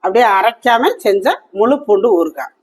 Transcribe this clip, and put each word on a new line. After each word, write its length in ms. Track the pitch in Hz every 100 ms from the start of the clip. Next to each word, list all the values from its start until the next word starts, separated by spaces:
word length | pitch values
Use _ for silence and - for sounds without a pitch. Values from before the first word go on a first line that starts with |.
அப்படியே 200 | 185 202 240 196
அரைக்காம 520 | 175 - 247 233 285 480
செஞ்ச 220 | 220 196 202 370 _ 196
முழு 180 | 226 277
பூண்டு 240 | 277 202 220 185
ஊறுகாய். 320 | 160 - - _